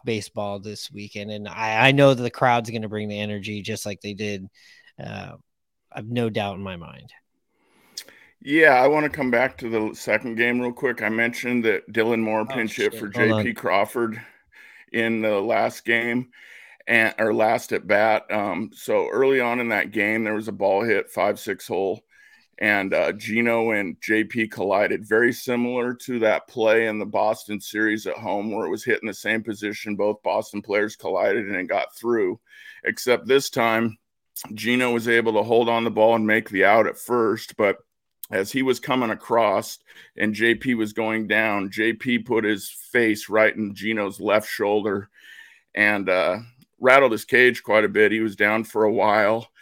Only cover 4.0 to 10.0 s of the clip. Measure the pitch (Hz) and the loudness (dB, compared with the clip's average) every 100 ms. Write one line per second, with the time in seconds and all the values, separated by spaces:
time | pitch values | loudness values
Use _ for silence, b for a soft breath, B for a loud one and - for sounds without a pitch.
4 | 104 101 104 101 95 _ b b b - | -10 -8 -8 -8 -12 _ b b b -16
5 | - 104 92 82 _ _ _ _ _ - | -14 -12 -14 -18 _ _ _ _ _ -16
6 | 110 120 117 107 101 95 98 90 78 65 | -8 -4 -2 -2 -6 -6 -10 -12 -16 -20
7 | - - _ _ _ _ B B B B | -20 -20 _ _ _ _ B B B B
8 | B B B B - 151 156 127 131 151 | B B B B -2 4 6 6 4 4
9 | 151 - 131 120 131 - 120 113 107 107 | 0 -2 0 0 0 -4 -4 -2 -4 -6